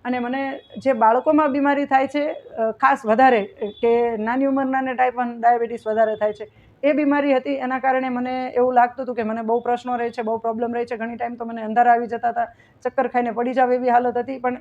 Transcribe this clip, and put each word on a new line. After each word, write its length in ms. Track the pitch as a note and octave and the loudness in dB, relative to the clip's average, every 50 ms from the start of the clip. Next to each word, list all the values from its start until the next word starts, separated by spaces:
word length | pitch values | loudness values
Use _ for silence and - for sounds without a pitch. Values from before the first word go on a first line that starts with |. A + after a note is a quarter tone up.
| _ | _
અને 140 | B3 B3 B3 | -6 -4 -4
મને 420 | A#3+ A#3+ B3 C4+ C4+ C4+ C4+ - - _ - A3+ | -4 -4 -4 -4 -4 -6 -8 -10 -14 _ -18 -6
જે 140 | F#3+ C4 C4 | 0 0 2
બાળકોમાં 600 | A3+ A3+ A3 A#3 B3+ B3+ D#4 D#4 D4 D#4 D4 C4 | 4 4 4 4 4 2 4 4 4 4 2 2
બીમારી 320 | C#4+ C#4 C#4+ C#4+ C#4 C#4+ | 0 2 2 2 0 0
થાય 220 | C#4 C#4 C4 C4+ | 2 2 2 2
છે, 260 | C4+ - D4 C#4+ D4+ D#4+ | 2 0 -2 -2 -2 -4
અ, 380 | - - - - - A3+ A3 | -8 -12 -16 -6 -4 -2 -2
ખાસ 320 | G#3+ - - C4+ - - - | -2 0 2 2 2 2 0
વધારે, 360 | A3 A3 A3 C4 C4 B3+ A3 G3 G3 - - - G3+ G#3 - | 0 2 6 6 6 6 4 0 -2 -8 -10 -10 -10 -8 -2
કે 360 | - A#3 A#3 A#3 A#3+ A#3 A#3 | 0 2 2 4 2 0 -2
નાની 280 | G#3+ G#3+ A3 A#3+ C4 C4+ | -2 -4 -2 -2 0 0
ઉંમરના 360 | C#4 C4+ C4+ C4+ C4 C4 C4 | 0 0 0 -2 0 -2 -2
ને 140 | C4 C4 B3+ | -2 -4 -2
ટાઇપ 220 | A#3+ B3+ B3+ B3 | 0 0 0 0
વન 240 | A#3+ B3 A#3+ A#3+ A#3+ | -2 -4 -6 -6 0
ડાયાબિટીસ 460 | A3+ A#3 A#3+ A#3+ A#3 A3+ A#3+ A3+ - | 2 2 2 4 0 -4 -6 -8 -6
વધારે 300 | A3 G#3+ G#3+ A3+ A3 A3 | -4 0 2 2 2 2
થાય 160 | G#3+ G#3+ G#3+ G#3 | 0 -2 -2 -2
છે, 200 | G#3+ A3 G#3+ _ _ _ _ _ _ - | -4 -12 -18 _ _ _ _ _ _ 0
એ 80 | C#4 D4+ | 2 2
બીમારી 420 | C4 D4+ C#4+ C#4+ D4 C#4+ C#4+ C4+ | 4 2 2 2 2 2 2 2
હતી. 180 | B3+ B3+ C#4+ C#4 | 0 0 -2 -4
એના 260 | C4+ C4 B3+ C4 C4 | -4 -4 -4 -4 -2
કારણે 300 | A3 B3+ B3+ C4 C4 C4 | 0 0 0 0 0 -2
મને 400 | B3+ B3 B3 B3+ B3+ B3+ B3+ B3+ - | -4 -4 -4 -4 -6 -6 -6 -4 0
એવું 180 | - B3 B3+ B3 | 0 0 4 4
લાગતું 300 | B3 A#3+ B3 A#3+ - C4+ | 4 4 4 2 -6 -8
હતું 100 | B3 B3 | -8 -6
કે 80 | A3+ A3+ | -4 -4
મને 200 | G#3+ A3 A3+ A#3 | -4 -4 -6 -2
બહુ 180 | A3 A3+ A#3+ | -2 -2 -2
પ્રશ્નો 360 | A#3 A#3 A#3+ A#3+ A#3+ B3 B3 | 0 -2 -4 -4 -4 -6 -6
રહે 140 | A#3+ A#3 A#3 | -4 -4 -6
છે, 120 | A3+ - A#3 | -4 -6 -4
બહુ 160 | G#3+ A3+ A3+ | -4 -4 -4
પ્રોબ્લેમ 360 | A3 A#3 A3+ A3 A#3+ A#3 A#3+ | -4 -4 -4 -4 -4 -4 -4
રહે 100 | A#3+ A#3+ | -4 -6
છે. 120 | A#3+ B3 | -6 -6
ઘણી 200 | A3 A3+ A#3 A#3+ | -8 -8 -8 -8
ટાઈમ 180 | A3+ A#3+ A#3+ A#3+ | -8 -8 -8 -8
તો 100 | A#3 A#3+ | -8 -10
મને 180 | A#3 A#3 A3+ A3 | -10 -8 -8 -6
અંધારા 300 | G#3+ A3 A#3+ A#3+ A#3+ A#3 | -2 2 4 6 6 6
આવી 140 | A#3 A#3+ | 4 2
જતા 220 | A#3+ A#3 A3+ A#3+ A#3+ | -4 -6 -4 -4 -4
હતા, 160 | A#3 A#3+ A#3 - - _ _ _ _ _ _ | -2 -2 -6 -6 -8 _ _ _ _ _ _
ચક્કર 240 | B3 A#3+ - B3+ A#3+ | -6 -2 -2 -2 0
ખાઈને 220 | - B3 B3 A#3+ | 0 -2 -2 -2
પડી 220 | A3 A#3 A#3+ B3 B3+ | -2 -2 -2 -2 2
જાવ 200 | B3 B3+ B3 B3 | 2 2 2 2
એવી 160 | B3+ B3 B3+ | 2 2 4
હાલત 280 | A#3 A#3+ B3 B3 A#3 | 4 4 2 2 -2
હતી. 220 | A#3+ A#3+ A#3+ C4+ C4 | -2 -4 -4 -8 -4
પણ 180 | A#3+ B3+ B3+ B3 | -4 -4 -4 -4